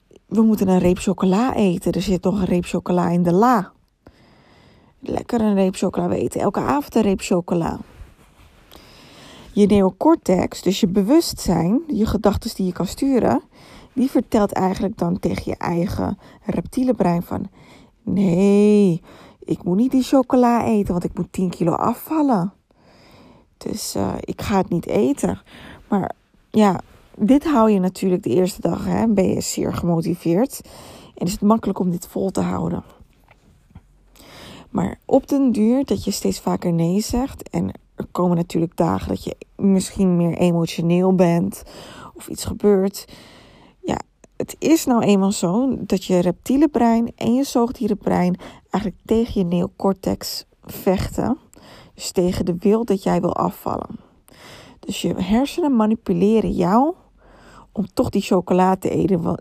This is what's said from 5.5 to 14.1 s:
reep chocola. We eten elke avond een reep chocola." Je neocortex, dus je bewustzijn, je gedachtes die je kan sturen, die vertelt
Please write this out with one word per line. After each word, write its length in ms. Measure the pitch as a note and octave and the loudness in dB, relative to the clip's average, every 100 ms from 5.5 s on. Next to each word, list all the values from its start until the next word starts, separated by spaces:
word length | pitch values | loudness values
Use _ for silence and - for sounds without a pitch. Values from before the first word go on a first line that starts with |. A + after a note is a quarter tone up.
| G3 | 2
reep 200 | F#3+ - | 2 0
chocola. 320 | F#3 - F3+ | -2 -2 -2
We 100 | G3 | -2
eten 240 | - - | -2 -2
elke 180 | - G3 | -2 -2
avond 360 | A3+ C#4 - A#3+ | 0 -2 0 0
een 60 | |
reep 200 | G3+ F#3+ | 2 0
chocola." 580 | - F3+ F3 F3 D#3 - - - - - _ _ - _ _ - - - - - - - - | 0 -2 0 -2 -2 -6 -12 -20 -20 -20 _ _ -20 _ _ -20 -20 -20 -20 -20 -20 -20 -4
Je 140 | - G3+ | 2 4
neocortex, 960 | G3+ F#3+ - D#4 E4 - F#3 - - | 6 4 2 2 2 2 0 0 -4
dus 180 | - G3 | -4 0
je 80 | F3+ | 0
bewustzijn, 920 | G3+ G3 D#4+ - - - E3+ E3+ B3+ D#4+ | 2 4 4 2 -2 -2 0 2 0 -2
je 180 | A#3+ A3 | -2 0
gedachtes 480 | A#3 G3+ - A#3 | 0 0 0 -4
die 120 | - F#3 | -4 -4
je 80 | |
kan 140 | - F3+ | -2 -6
sturen, 540 | - C#4 B3+ G#3 B3+ - - - - - - | -2 0 2 2 0 -4 -16 -20 -20 -10 -2
die 140 | |
vertelt 420 | C4 | 0